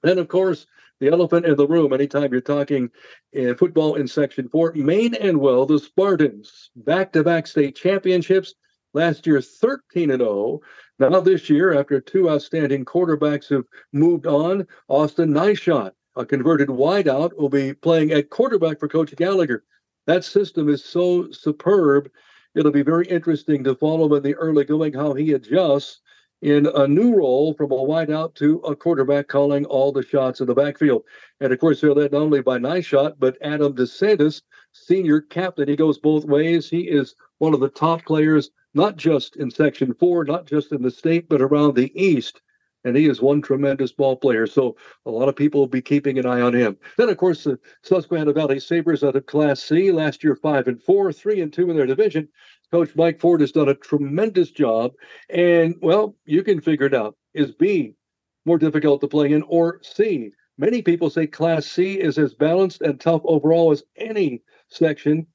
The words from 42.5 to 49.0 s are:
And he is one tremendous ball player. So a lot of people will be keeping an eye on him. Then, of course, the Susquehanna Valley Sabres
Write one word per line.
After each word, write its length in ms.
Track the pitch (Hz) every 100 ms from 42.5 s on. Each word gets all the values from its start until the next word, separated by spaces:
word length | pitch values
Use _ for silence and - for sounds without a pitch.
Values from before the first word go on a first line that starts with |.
| _ _ _
And 100 | 127
he 120 | 123 156
is 160 | 120
one 180 | 131 147
tremendous 520 | 143 135 143 135 131
ball 220 | - 139
player. 320 | 131 139 113 113
So 300 | - 127 110 - - -
a 40 |
lot 200 | 113 135
of 60 | 139
people 240 | 147 147
will 80 | 135
be 120 | 127
keeping 380 | 123 143 143 131
an 80 | 127
eye 160 | 123
on 100 | 123
him. 240 | 120 117 95 - -
Then, 100 | 233
of 80 | 190
course, 280 | 185 160
the 140 | - 131 _ _
Susquehanna 520 | - 185 170 170 151
Valley 260 | 143 151 139
Sabres 420 | - 170 160 151